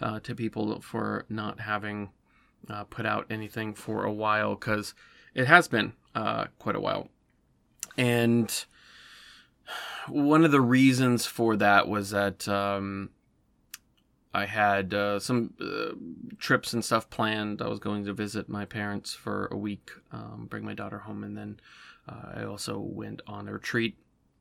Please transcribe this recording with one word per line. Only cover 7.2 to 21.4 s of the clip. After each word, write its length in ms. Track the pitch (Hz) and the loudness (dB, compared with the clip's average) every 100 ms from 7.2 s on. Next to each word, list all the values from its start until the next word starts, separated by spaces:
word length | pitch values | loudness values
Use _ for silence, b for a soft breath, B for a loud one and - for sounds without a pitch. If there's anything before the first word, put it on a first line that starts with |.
| _ _ _ _ _ _ - - | _ _ _ _ _ _ -8 0
And 640 | 123 120 117 117 110 - - B B B B B B B B _ B B B B B | 2 4 6 4 2 -2 -8 B B B B B B B B _ B B B B B
one 400 | 147 143 156 165 | 0 6 8 8
of 40 | |
the 120 | 143 | 8
reasons 640 | 123 127 135 127 131 120 - | 8 8 8 8 4 4 0
for 300 | - 113 107 | 0 2 4
that 320 | 104 101 - | 6 6 6
was 200 | 104 98 | 0 -2
that, 400 | 104 101 92 - | 0 0 0 -2
um, 600 | 101 101 101 98 98 98 _ _ _ _ _ _ - _ _ _ _ _ | 0 0 0 -4 -6 -10 _ _ _ _ _ _ -20 _ _ _ _ _
I 100 | - | -4
had, 480 | 101 110 104 101 95 | -2 2 4 4 2
uh, 260 | 101 101 101 | 0 0 0
some, 360 | - 123 117 - | 0 0 -2 -6
uh, 360 | 92 107 - - 85 - - - | -6 -4 -6 -8 -12 -14 -14 -8
trips 360 | - 151 - | 0 0 0
and 100 | 117 | -4
stuff 240 | - 113 - | 0 0 -2
planned. 540 | - 110 107 104 104 | -2 0 0 -2 -4
I 40 | 113 | -4
was 140 | 107 | -4
going 240 | 104 104 | -4 -4
to 80 | 101 | -4
visit 360 | 98 104 104 - | -6 -6 -6 -6
my 180 | 101 101 | -6 -6
parents 480 | 110 104 101 - | -6 -6 -6 -8
for 320 | - - 101 98 | -10 -6 -4 -4
a 100 | 101 | -4
week, 340 | 104 101 - - _ | -6 -6 -12 -20 _
um, 340 | 113 110 110 113 | -14 -12 -14 -12
bring 160 | 110 | -10
my 100 | 107 | -10
daughter 240 | 104 101 101 | -10 -10 -12
home, 260 | 107 107 | -12 -10
and 120 | 104 | -10
then, 240 | 104 | -10